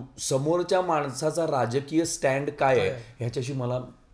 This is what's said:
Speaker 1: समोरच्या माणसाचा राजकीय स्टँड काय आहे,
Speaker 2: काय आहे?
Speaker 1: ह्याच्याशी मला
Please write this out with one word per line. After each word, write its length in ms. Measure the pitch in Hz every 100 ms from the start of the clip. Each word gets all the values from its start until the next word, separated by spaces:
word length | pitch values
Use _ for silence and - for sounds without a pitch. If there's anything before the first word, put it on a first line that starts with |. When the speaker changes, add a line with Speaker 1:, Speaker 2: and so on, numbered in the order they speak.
| 123 -
Speaker 1:
समोरच्या 640 | - 135 147 175 175 185
माणसाचा 640 | 180 156 143 123 156 156 160
राजकीय 600 | 139 117 131 135 156 165
स्टँड 440 | - 143 135 143
काय 300 | 143 139 127
आहे, 100 | 95
Speaker 2:
काय 0 |
आहे? 260 | 117 - -
Speaker 1:
ह्याच्याशी 340 | 120 139 127
मला 260 | 135 123 123 123 - _